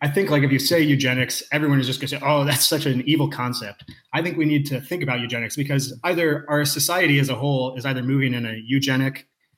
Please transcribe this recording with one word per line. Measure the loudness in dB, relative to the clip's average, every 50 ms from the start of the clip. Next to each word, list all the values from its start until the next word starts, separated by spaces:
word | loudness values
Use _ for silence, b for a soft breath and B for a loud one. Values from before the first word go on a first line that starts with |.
| -2
I | 0
think, | 2 2 2 4
like, | 4 4 4
if | 4
you | 2 2
say | 2 2 4 4
eugenics, | 4 4 4 4 2 2 2 2 0 -2 -2 -6 -6 -4
everyone | -2 0 2 2 2 2
is | 2 0
just | -2 -4
gonna | -4 -6
say, | -6 -2
"Oh, | 0 2 2 2 2
that's | 2 2 2 2 2
such | 0 0 0
an | 0 0 0 2 2
evil | 2 2 2 0
concept." | 0 -2 -4 -4 -4 -6 -8 -12 -14 -16 -18 B B B B B -4
I | -4
think | -2 -2 -2 0
we | 2
need | 2 2 2 2 0
to | -4 -6
think | -6 -6 -6 -4
about | -4 -2 -2 -2
eugenics | -4 -4 -4 -6 -6 -6 -4
because | -4 -4 -2 0 -2 -2 -2 -6 -6 -2
either | -2 0 0 2 0 0 -2 -2 -2
our | 0 0 0
society | 0 0 -2 -2 0 0 2 2 4 4 2
as | 2 0
a | -2
whole | -2 -2 -2 0 0 -2 -4 -6
is | -6 -6 -4
either | -4 -4 -2
moving | 0 0 0 0 0 -2
in | -2 -4
a | -6 -8 -8 -6
eugenic | -2 -2 0 0 0 0 0 0 -2 -4 -6 -14 _ _ _ _ _ _